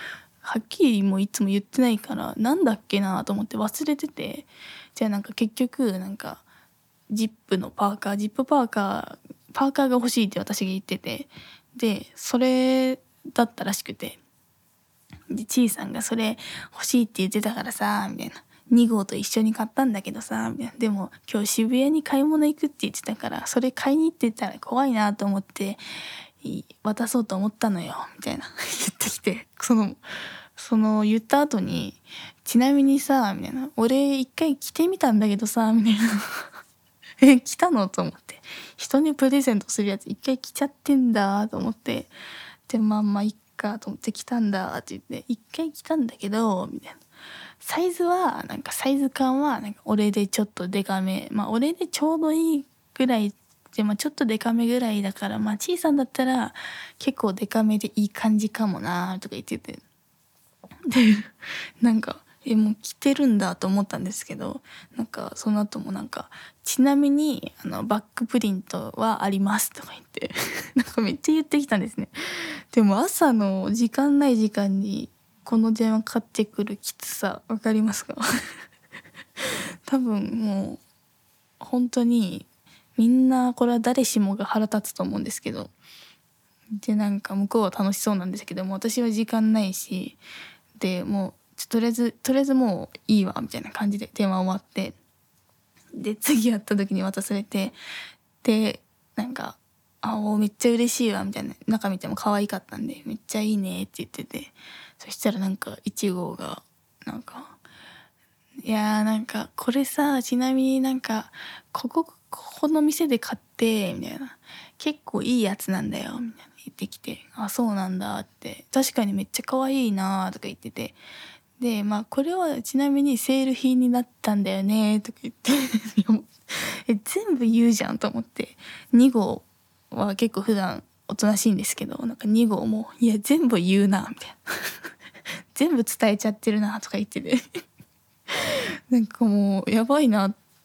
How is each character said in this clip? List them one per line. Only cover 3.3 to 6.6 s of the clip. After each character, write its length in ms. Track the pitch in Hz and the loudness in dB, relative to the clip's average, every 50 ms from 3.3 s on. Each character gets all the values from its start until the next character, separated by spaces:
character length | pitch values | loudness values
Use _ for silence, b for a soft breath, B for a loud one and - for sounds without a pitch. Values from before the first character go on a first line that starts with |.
思 100 | 202 208 220 | -4 -4 -4
っ 20 | |
て 100 | - - | -4 -4
忘 280 | 214 214 214 - - 302 | -4 -4 -4 -4 -4 -2
れ 100 | 302 294 | -2 -2
て 100 | 294 - - | -2 -4 -10
て。 380 | - - - - - 285 - B B B B B B B B B B | -10 -10 -10 -10 -10 -12 -16 B B B B B B B B B B
じ 100 | - 226 | -4 -2
ゃ 40 | 214 | -2
あ 20 | |
な 80 | 202 202 | -2 -4
ん 40 | |
か 100 | 202 - | -6 -6
結 220 | - - 240 214 - | -4 -2 -2 -2 0
局、 440 | - 254 240 - - 262 214 190 185 | -2 -2 -2 -2 -2 -2 0 -2 -4
な 80 | 185 | -6
ん 100 | 190 196 | -8 -10
か、 260 | - - - - - _ b b b | -10 -10 -12 -12 -14 _ b b b